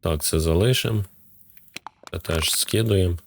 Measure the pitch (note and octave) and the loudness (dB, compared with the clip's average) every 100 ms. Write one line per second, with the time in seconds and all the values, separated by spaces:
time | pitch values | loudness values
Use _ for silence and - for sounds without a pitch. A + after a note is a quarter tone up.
0 | E2+ D#2+ - D#2+ D#2+ D#2+ A2+ B2 A#2 A2 | -2 -2 -2 0 2 2 2 2 0 -2
1 | G2+ - - _ - - _ - - _ | -4 -10 -20 _ -20 -20 _ -20 -20 _
2 | - F2 - D#2+ D#2 - - G#2+ A2+ G2 | -12 -12 -4 -2 -2 -2 -2 0 2 2
3 | F#2 E2+ | 2 0